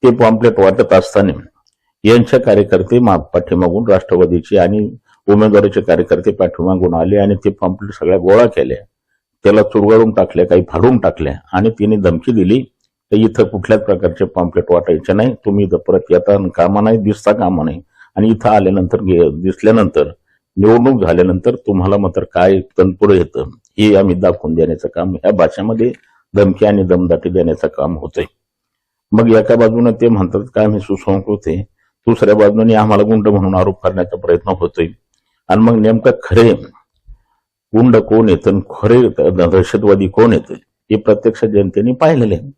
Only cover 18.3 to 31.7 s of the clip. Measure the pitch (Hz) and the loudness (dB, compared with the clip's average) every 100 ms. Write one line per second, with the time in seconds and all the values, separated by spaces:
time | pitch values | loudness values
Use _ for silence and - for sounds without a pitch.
18.3 | 110 110 107 95 95 90 87 98 85 82 | 0 0 0 0 -2 -2 -4 -2 2 0
19.3 | 73 92 95 104 113 95 - 73 - _ | 0 -6 -2 0 0 0 -2 -4 -6 _
20.3 | _ _ - 101 117 127 127 90 87 90 | _ _ -2 2 4 2 0 0 0 0
21.3 | 92 117 123 - 98 92 101 95 92 90 | 0 -2 -4 -4 -2 0 0 -2 -4 -6
22.3 | 90 92 98 92 - 92 90 104 95 78 | 0 0 0 -2 -2 -2 0 0 2 0
23.3 | - 65 - _ - 107 98 98 90 92 | -8 -10 -14 _ -2 2 4 2 0 -2
24.3 | 87 - 82 78 78 82 85 90 90 90 | -2 -4 -2 -2 -2 -8 -6 -6 -4 -2
25.3 | 104 82 - 104 113 120 123 _ _ _ | 0 -2 -2 -6 -2 -4 -4 _ _ _
26.3 | 101 101 92 107 101 92 90 90 82 87 | 0 0 2 0 0 0 0 0 -2 -2
27.3 | 90 82 76 - - 71 82 78 - 85 | -2 -2 -2 -6 -4 -6 -6 -10 -10 -10
28.3 | _ _ _ _ _ _ _ _ 104 117 | _ _ _ _ _ _ _ _ 0 2
29.3 | 110 107 117 113 117 120 110 117 107 92 | 2 2 2 2 2 -2 0 0 0 -2
30.3 | 98 101 - 107 107 95 98 - 98 95 | -4 -6 -2 -2 -2 -6 -8 -4 -4 -4
31.3 | 104 - 85 101 | -8 -6 -8 -8